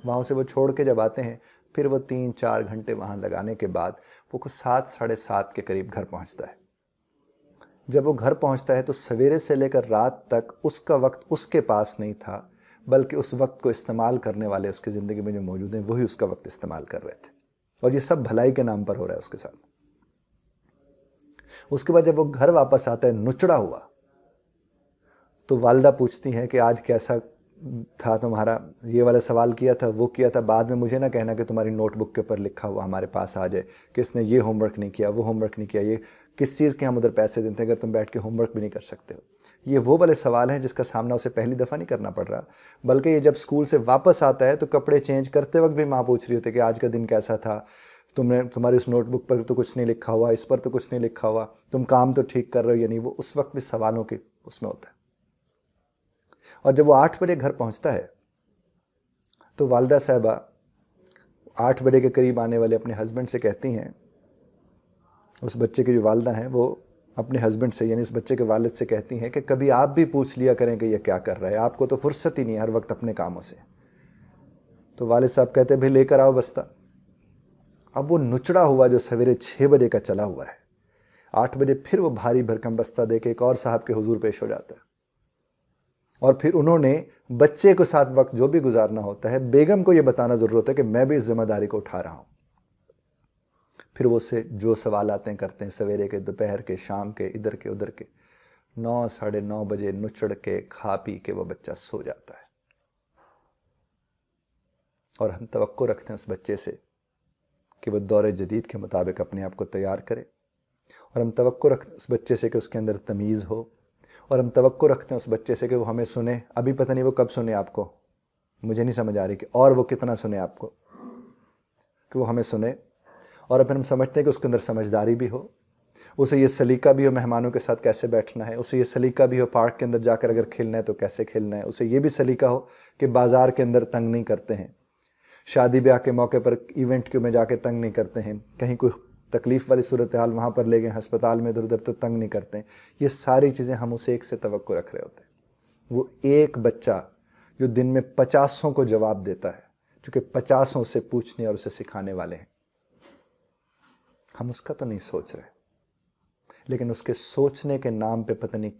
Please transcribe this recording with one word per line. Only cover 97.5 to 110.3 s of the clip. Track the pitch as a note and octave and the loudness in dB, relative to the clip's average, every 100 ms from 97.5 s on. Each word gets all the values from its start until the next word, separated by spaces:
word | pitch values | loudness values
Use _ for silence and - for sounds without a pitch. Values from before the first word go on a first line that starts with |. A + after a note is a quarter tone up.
| - | -8
के, | G#2 | -10
उधर | G#2 G2+ | -8 -10
के। | - - _ _ _ _ _ _ - | -12 -20 _ _ _ _ _ _ -10
नौ, | A#2 A#2+ A#2 | -6 -4 -4
साढ़े | - G#2+ G#2 | -6 -6 -6
नौ | G#2 G#2+ G2+ | -6 -8 -6
बजे | G#2 G2+ | -6 -6
नुचड़ | G2 G#2+ - G#2+ | -6 -10 -6 -6
के, | G2+ - F#2 | -6 -6 -8
खा | - - G#2+ G2 | -8 -12 -6 -6
पी | - G2 | -6 -12
के | - | -10
वो | F#2+ F2+ | -10 -10
बच्चा | - - | -12 -14
सो | - - - | -16 -14 -12
जाता | - - - - | -12 -14 -18 -20
है। | _ _ _ _ _ _ _ _ _ _ _ _ _ _ _ _ _ _ _ _ _ _ _ _ _ _ _ _ | _ _ _ _ _ _ _ _ _ _ _ _ _ _ _ _ _ _ _ _ _ _ _ _ _ _ _ _
और | A2 | -6
हम | F2+ A#2+ | -6 -8
तवक्को | A2 G#2+ - A#2+ | -4 -4 -2 -4
रखते | G#2 - | -4 -10
हैं | G#2+ | -16
उस | - | -12
बच्चे | F#2+ - G2+ | -10 -8 -8
से | - - _ _ _ _ _ _ _ _ _ _ | -8 -14 _ _ _ _ _ _ _ _ _ _
कि | - | -6
वो | G#2 | -6
दौर | G2+ G#2+ G#2+ | 0 2 2
जदीद | F#2+ F2+ A2 - | -2 -4 -4 -6
के | G#2 | -14
मुताबिक | G2 F#2 F2+ F#2 | -6 -4 -4 -6
अपने | F2+ G2 | -8 -8
आप | F#2+ - | -10 -10
को | F#2+ | -8
तैयार | F#2+ G2 G2 | -6 -6 -6
करे, | - A#2 - | -8 -10 -10